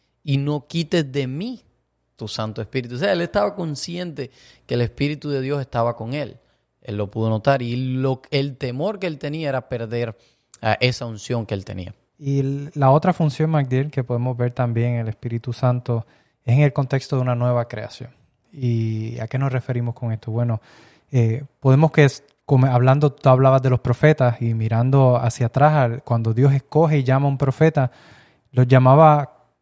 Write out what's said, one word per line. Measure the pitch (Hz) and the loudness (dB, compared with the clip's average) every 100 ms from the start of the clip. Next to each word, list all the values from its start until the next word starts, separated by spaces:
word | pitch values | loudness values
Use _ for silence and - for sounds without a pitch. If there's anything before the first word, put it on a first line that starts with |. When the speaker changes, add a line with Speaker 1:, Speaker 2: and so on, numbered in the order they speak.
| _ _ | _ _
Speaker 1:
y | 151 139 | -4 -2
no | 143 147 - | -2 -4 -6
quites | 165 160 175 143 | -6 -2 -2 -2
de | 135 131 | -4 -6
mí | 139 226 240 _ _ _ _ _ - | -6 -10 -12 _ _ _ _ _ -14
tu | 110 | -10
Santo | - 110 107 | -8 -8 -8
Espíritu". | 104 131 120 123 | -8 -8 -8 -4
O | |
sea, | 196 | -2
él | 180 | -2
estaba | 170 202 208 | -2 -2 -2
consciente | 202 165 143 - 175 180 143 123 _ - _ - | -4 -8 -8 -10 -10 -10 -10 -14 _ -20 _ -6
que | |
el | 120 | -2
Espíritu | 117 - 143 151 151 | -2 -2 -4 -4 -6
de | 139 | -6
Dios | 131 143 | -4 -6
estaba | 127 120 117 | -4 -2 -2
con | 117 113 | -4 -8
él. | 143 120 - _ _ _ _ | -8 -8 -14 _ _ _ _
Él | - 104 | -10 -8
lo | 101 | -6
pudo | 113 113 | -4 -2
notar | 110 139 135 | 0 0 0
y | 120 120 | -2 -4
lo, | 131 127 131 127 - | -4 -2 -2 -4 -4
el | 143 143 127 | -4 -4 -6
temor | 131 123 180 208 | -8 -6 -6 -6
que | 180 | -8
él | 147 | -8
tenía | 147 156 156 | -8 -6 -6
era | 131 - | -6 -6
perder, | 120 113 117 117 - _ _ _ - | -8 -6 -6 -6 -8 _ _ _ -8
ah, | 113 107 | -4 0
esa | 123 120 120 | 0 -2 -8
unción | 107 - 120 104 | -10 -6 -6 -4
que | |
él | 101 | -8
tenía. | 92 95 90 - _ _ | -8 -12 -12 -16 _ _
Speaker 2:
Y | 139 139 | -4 -2
l-, | 135 139 143 | -2 -4 -8
la | 151 135 | 0 4
otra | 143 175 | 4 2
función, | 175 156 - 156 | 0 0 0 0
Magdiel, | 160 131 127 147 | 0 0 -2 -2
que | 139 | -4
podemos | 123 120 127 120 | -4 -4 -4 -2
ver | 123 | -4
también | 120 120 117 120 | -2 -2 0 -2
en | 120 | -2
el | 110 | -4
Espíritu | 110 123 117 123 | -8 -8 -8 -8
Santo | 117 127 123 - 117 - _ _ _ | -2 0 0 -2 -4 -6 _ _ _
es | - | -2
en | 131 | 2
el | 147 | 2
contexto | 139 135 - - | 0 -2 -4 -2
de | 135 | -4
una | 127 120 | -2 -2
nueva | 123 120 117 | 0 0 -4
creación. | 107 110 - 123 _ _ _ _ | -8 -12 -14 -20 _ _ _ _
¿Y | 147 127 117 113 110 110 117 | -6 -2 -2 -2 -4 -8 -8
a | 113 | -8
qué | 135 | -4
nos | 135 | -2
referimos | 127 - 120 120 | -2 -4 -4 -4
con | 117 117 | -6 -6
esto? | 110 - | -6 -6
Bueno, | 113 120 110 - - - _ _ | -4 -2 -4 -8 -20 -20 _ _
eh, | 131 113 113 139 _ | 0 0 -2 -8 _
podemos | 135 131 156 | 2 4 4
que | 156 | 4
es, | 139 - - _ - | 4 2 -10 _ 0
como | 135 131 | 2 4
hablando, | 123 127 139 143 | 4 4 4 2
tú | - 135 | 2 4
hablabas | 127 135 135 | 6 6 4
de | 131 | 2
los | 123 | 0
profetas | 127 120 156 156 123 113 | 0 2 4 4 2 0
y | 117 | -2
mirando | 113 110 113 123 139 131 120 | -2 0 0 2 4 4 4
hacia | 120 - 120 | 0 -2 -2
atrás, | - 147 | 4 4
al, | 151 123 117 | 4 0 -2
cuando | - 117 113 | -4 -2 0
Dios | 110 139 | 2 2
escoge | 139 - 151 160 151 | 2 0 2 2 2
y | |
llama | 127 131 143 | 2 2 0
a | |
un | 135 | 0
profeta, | 135 - 160 151 127 - - - _ _ _ | -2 2 2 2 -2 -4 -20 -20 _ _ _
los | 123 123 | 0 4
llamaba | 131 127 139 156 147 139 _ _ _ | 6 8 8 8 6 0 _ _ _